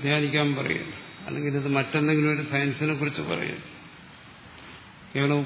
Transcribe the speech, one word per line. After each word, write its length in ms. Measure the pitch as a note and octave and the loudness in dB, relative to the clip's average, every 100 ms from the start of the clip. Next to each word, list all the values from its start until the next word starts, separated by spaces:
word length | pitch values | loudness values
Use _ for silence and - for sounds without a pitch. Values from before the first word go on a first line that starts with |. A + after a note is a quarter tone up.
ധ്യാനിക്കാൻ 540 | C#3+ D3+ C#3+ D3 D3 C#3 | 2 2 2 2 2 2
പറയുന്നു. 520 | C3+ D#3+ - - - - - | 0 -2 -4 -12 -14 -12 -6
അല്ലെങ്കിൽ 280 | C#3 D3 C#3 | -2 0 0
ഇത് 80 | C#3 C#3 | 2 2
മറ്റെന്തെങ്കിലും 540 | C3 D#3 D3+ D3+ D3+ D3 | 2 2 4 6 4 2
ഒരു 80 | D3 | 0
സയൻസിനെ 420 | C#3 C#3+ B2+ D3+ C#3+ | 2 2 2 0 2
കുറിച്ച് 240 | D3 D#3 D3+ | 0 0 -2
പറയുക. 320 | E3+ - - - - - - - - - - - - - - - - - | -2 -2 -6 -10 -16 -18 -18 -20 -20 -20 -20 -20 -18 -16 -18 -18 -20 -6
കേവലം 280 | C#3 C#3+ D3 | 0 2 2